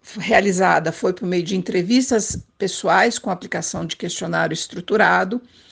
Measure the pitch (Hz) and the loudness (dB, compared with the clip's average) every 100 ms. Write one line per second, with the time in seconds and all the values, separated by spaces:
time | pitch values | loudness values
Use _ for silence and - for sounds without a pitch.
0 | - 220 156 190 202 180 185 170 160 160 | -18 -10 2 4 4 4 4 4 0 -2
1 | 190 185 185 180 170 190 180 185 180 247 | -2 -2 -2 -2 0 -4 -2 -2 2 2
2 | 254 226 196 - - _ 196 - 190 180 | 2 0 0 -6 -10 _ -4 -2 2 4
3 | 220 - - 180 - 170 165 165 165 - | 4 0 -4 -6 -6 -8 -6 -6 -8 -8
4 | 175 - 180 165 165 165 - 185 180 214 | -8 -6 -4 0 0 -2 -8 -10 -2 2
5 | 180 180 190 240 - _ _ | 4 4 2 -4 -8 _ _